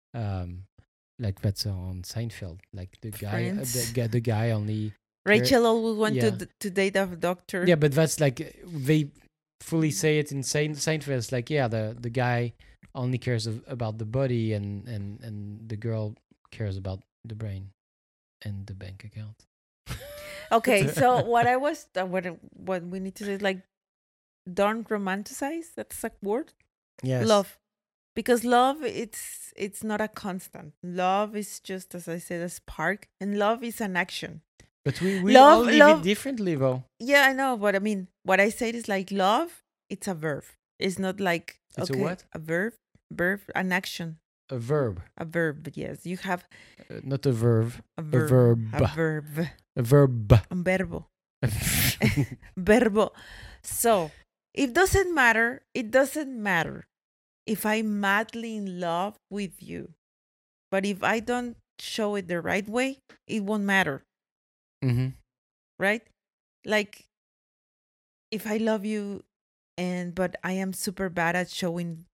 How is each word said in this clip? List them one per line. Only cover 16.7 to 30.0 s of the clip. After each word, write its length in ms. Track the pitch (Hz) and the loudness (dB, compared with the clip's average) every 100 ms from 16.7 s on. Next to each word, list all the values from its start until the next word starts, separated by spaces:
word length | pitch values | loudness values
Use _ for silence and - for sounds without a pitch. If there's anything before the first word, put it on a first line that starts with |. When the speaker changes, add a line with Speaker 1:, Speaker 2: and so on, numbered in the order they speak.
| 95 | -4
Speaker 1:
about 240 | 95 95 _ _ | -6 -8 _ _
the 120 | 113 107 | -14 -10
brain 340 | 107 98 98 _ _ _ _ _ _ _ | -8 -8 -12 _ _ _ _ _ _ _
and 240 | 107 98 101 | -10 -10 -10
the 80 | |
bank 300 | 98 98 95 | -12 -14 -16
account. 320 | 104 110 107 110 _ _ _ _ - | -16 -14 -14 -16 _ _ _ _ -14
<laughs> 120 | - - - - - - | -12 -12 -16 -16 -14 -2
Speaker 2:
Okay, 360 | 226 254 208 139 | 0 4 4 2
so 340 | 160 247 247 | 4 4 4
Speaker 1:
<laughs> 20 | 214 | 2
Speaker 2:
what 200 | 233 240 | 2 4
I 120 | 254 | 2
was, 280 | 285 320 - 180 | 0 -4 -8 -6
uh, 120 | 185 | -2
what, 180 | 185 180 165 - - | -4 -4 -10 -18 -14
what 280 | 180 185 | -6 -6
we 160 | 175 190 | -6 -8
need 140 | 190 185 | -10 -8
to 100 | 202 | -8
say 80 | |
is, 80 | 196 | -2
like, 180 | 202 190 - _ _ _ _ _ _ _ 180 | -2 -2 -8 _ _ _ _ _ _ _ -8
don't 360 | 180 202 226 220 | 0 0 0 -4
romanticize. 840 | 214 190 190 208 - 277 330 320 - | -4 -2 -4 -6 -6 -6 -6 -10 -14
That's 280 | 214 - | -12 -8
a 60 | 285 - | -10 -8
word. 300 | 196 233 320 _ _ _ _ - | -4 -4 -6 _ _ _ _ -8
Speaker 1:
Yes. 240 | 131 127 220 | -2 0 4
Speaker 2:
Love, 320 | 208 190 - _ _ _ _ _ - | 4 4 -8 _ _ _ _ _ -6
because 280 | 226 240 | 2 2
love, 380 | 233 247 262 302 | 6 6 6 2
it's, 720 | 294 151 226 - - - - - | -6 -6 -8 -10 -12 -14 -16 -8
it's 280 | 202 - | -8 -6
not 180 | 220 208 | -6 -4